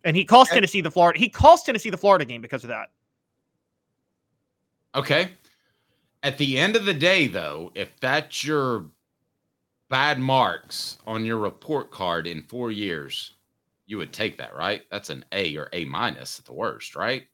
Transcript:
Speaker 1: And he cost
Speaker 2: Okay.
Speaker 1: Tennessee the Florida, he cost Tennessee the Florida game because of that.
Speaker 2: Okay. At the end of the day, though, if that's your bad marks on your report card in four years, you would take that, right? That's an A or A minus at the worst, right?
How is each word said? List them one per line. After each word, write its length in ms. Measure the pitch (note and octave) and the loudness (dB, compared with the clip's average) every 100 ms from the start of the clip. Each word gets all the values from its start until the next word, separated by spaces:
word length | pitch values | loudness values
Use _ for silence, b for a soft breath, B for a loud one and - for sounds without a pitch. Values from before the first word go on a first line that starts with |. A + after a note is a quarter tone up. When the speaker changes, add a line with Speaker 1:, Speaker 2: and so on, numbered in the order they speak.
Speaker 1:
And 140 | E3+ E3 | 2 0
he 80 | |
cost 260 | E3 A#3+ B3+ | 8 8 10
Speaker 2:
Okay. 60 | B3+ | 6
Speaker 1:
Tennessee 240 | G3 G3+ | 2 0
the 100 | D#3+ | -2
Florida, 280 | F3+ E3+ E3 | 4 4 4
he 100 | A#3 | -2
cost 380 | - C#4 E4 - | 6 8 8 4
Tennessee 240 | A3+ A3 | -4 -4
the 80 | F#3+ | 0
Florida 260 | G3+ F#3+ | 4 4
game 160 | B2 A#2+ | 2 -8
because 240 | A#2 C3 | -10 -10
of 40 | A#2 | -8
that. 200 | G#2+ - _ _ _ _ _ _ _ _ _ _ _ _ _ _ _ _ _ _ _ _ | -10 -10 _ _ _ _ _ _ _ _ _ _ _ _ _ _ _ _ _ _ _ _
Speaker 2:
Okay. 380 | C#3 C3+ D3+ F3+ - _ _ _ _ _ _ _ _ | -8 0 0 0 -8 _ _ _ _ _ _ _ _
At 160 | C#3 C3+ | -6 -2
the 200 | C#3+ C3 | -2 2
end 180 | F3+ A3+ | 2 2
of 100 | G3 | 0
the 80 | |
day, 320 | D#3 E3+ F#3+ C3 | 0 2 2 2
though, 440 | F#2 D#2 D2+ F2 | -2 -6 -8 -12
if 240 | - F#2 _ | -10 -10 _
that's 440 | B2+ D3 D3+ - | -2 -2 -4 -10
your 420 | C#3 D3+ C3 A#2 D#2 _ _ _ _ _ _ _ _ _ _ | -4 -2 -2 -4 -8 _ _ _ _ _ _ _ _ _ _
bad 280 | C3 C#3+ C#3 | 0 0 0
marks 800 | C3 C3 G#2+ E2 - - - - - | 2 2 2 0 -10 -12 -12 -14 -8
on 180 | A2 | -6
your 140 | A2+ A2+ | -4 -2
report 520 | G#2 - - C#3+ - | -4 -6 -6 -6 -6
card 360 | - F2+ E2+ E2 | -8 -4 -4 -6
in 160 | D#2+ | -10
four 280 | - A#2+ A#2+ | -12 -8 -6
years, 640 | G#2 G2+ D#2+ C#2 - - _ _ _ _ _ _ | -4 -6 -6 -8 -12 -12 _ _ _ _ _ _
you 120 | G#2 | -10
would 140 | D2+ | -10
take 260 | - G#2+ - | -6 -6 -6
that, 160 | A#1+ | -10
right? 280 | B1 F2+ G#2+ _ | -6 -4 -4 _
That's 200 | G2+ - | -12 -12
an 140 | C#2 - | -14 -8
A 240 | F#2+ F2 D2 | -4 -4 -6
or 120 | C#2+ | -8
A 120 | F2+ | -8
minus 540 | D2+ D2+ A#2 C2+ B1+ - | -8 -4 -6 -6 -14 -16
at 60 | - | -16
the 60 | |
worst, 440 | C2+ G#2+ A1+ - - | -8 -8 -8 -14 -8
right? 280 | G#2 C3 - | -6 -6 -10